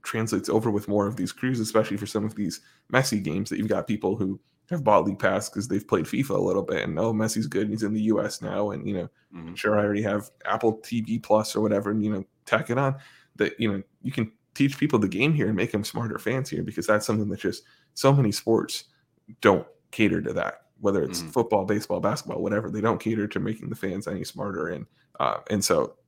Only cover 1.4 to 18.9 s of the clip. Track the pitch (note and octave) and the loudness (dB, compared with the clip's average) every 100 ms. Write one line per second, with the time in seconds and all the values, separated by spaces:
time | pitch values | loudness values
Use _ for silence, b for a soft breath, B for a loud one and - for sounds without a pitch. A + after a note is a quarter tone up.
1.4 | B2+ B2 A2 A2 G#2+ G2+ G#2 G#2+ G#2+ G#2+ | -2 -2 2 2 2 -4 -4 -4 -4 -4
2.4 | G2 - b b b B2+ C3+ G#2+ F#2 F2 | -6 -6 b b b 2 2 0 -2 -2
3.4 | G#2+ - G#2+ F#2+ - G#2 G2 G2+ F#2+ G2 | -2 -2 0 -2 0 -2 0 0 -2 -4
4.4 | _ _ _ F3 C3 G2+ F#2+ G2 F#2+ F#2+ | _ _ _ -2 4 6 4 0 0 0
5.4 | A2 G#2+ A2 G2 - G2 D#2 - C#3 G2 | -4 -6 -4 -4 0 -2 0 -2 0 0
6.4 | F#2 F#2 - D#2+ - D2+ A2+ A2 A2 A2 | 2 0 0 -2 -2 0 0 0 0 -2
7.4 | A2 G2 G#2 G#2+ G#2 A2 G#2+ G#2 G#2 - | -2 -2 -2 -2 -2 0 2 2 0 -4
8.4 | G#2+ F#2+ G#2 F#2+ G2 G2 E2+ _ _ F2 | -6 -2 -2 -4 -4 -4 -6 _ _ -16
9.4 | E2 E2+ G#2+ G#2+ G#2 G#2 A2 G#2+ - _ | -14 -4 2 2 2 0 0 -2 -6 _
10.4 | - G#2+ A2+ A2 - A#2+ A2 A2+ - G#2+ | -4 2 2 0 -4 -6 -2 -4 2 2
11.4 | - A2+ G#2+ G2+ G2+ G#2+ G#2 G2+ F#2+ _ | 2 0 2 0 0 0 0 -2 -6 _
12.4 | - A2+ - A#2+ C#3 C#3 B B B - | -2 -2 0 0 0 -2 B B B -2
13.4 | G#2 - A2 G2 - _ - C3+ A2 _ | -2 2 0 0 -6 _ -6 -4 -4 _
14.4 | _ - C#3 C#3 D3 A#2 G2 F2+ C#3 D3+ | _ 0 0 2 2 4 2 2 2 4
15.4 | G2+ G2+ A2+ G#2 G2+ A2 A2+ A2 - C3 | 2 0 0 -2 -4 -6 -6 -4 -2 -2
16.4 | C3 - A2+ F#2+ - G#2+ - A2 G#2 F#2+ | -4 -6 -4 -6 2 2 2 0 0 -2
17.4 | F#2+ - b b b - C3+ C#3 A2+ G2+ | -4 -6 b b b 2 4 6 4 0
18.4 | - A2+ - - - | 2 2 2 -8 -12